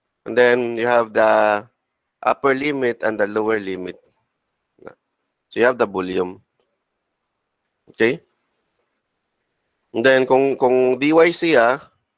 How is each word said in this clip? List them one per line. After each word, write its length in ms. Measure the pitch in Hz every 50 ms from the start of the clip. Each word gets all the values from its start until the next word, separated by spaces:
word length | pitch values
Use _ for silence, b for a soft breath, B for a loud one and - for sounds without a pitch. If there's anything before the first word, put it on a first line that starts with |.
| _ _ _ _ _
And 140 | 110 113
then, 400 | 120 123 123 120 127 120 117 117 117
you 80 | 117
have 240 | 120 120 120 117 110
the 560 | 107 110 110 110 107 107 107 107 104 104 107 - _ _ _ _ _ _ _ _ _ _ -
upper 320 | - 120 - - 139 131
limit 480 | 131 143 151 143 120 127 120 117 - -
and 160 | 110 110 101
the 80 | 104
lower 320 | 101 104 110 107 107 110 107
limit. 400 | 98 95 95 92 90 90 90 - _ _ _ _ _ _ _ _ _ _ _ _ _ _ _ _ - - - _ _ _ _ _ _ _ _ _ _ _
So, 80 | - 107
you 60 | 110
have 100 | 123 131
the 80 | 117 117
volume. 540 | 101 95 95 92 92 92 95 90 92 95 95 _ _ _ _ _ _ _ _ _ _ _ _ _ _ _ _ _ _ _ _ _ _ _ _ _ _ _ _ _ _
Okay? 320 | _ _ 113 117 139 165 - _ _ _ _ _ _ _ _ _ _ _ _ _ _ _ _ _ _ _ _ _ _ _ _ _ _ _ _ _ _ _ _ _
And 140 | - 113 120
then, 200 | 131 131 131 131
kung, 300 | 127 131 131 135 139 127
kung 420 | - 127 123 127 127 127 127 127
D 140 | 123 139 147
Y 180 | 156 165 165 170
siya, 520 | 170 - 170 170 156 123 113 117 131 147 - _ _ _ _ _ _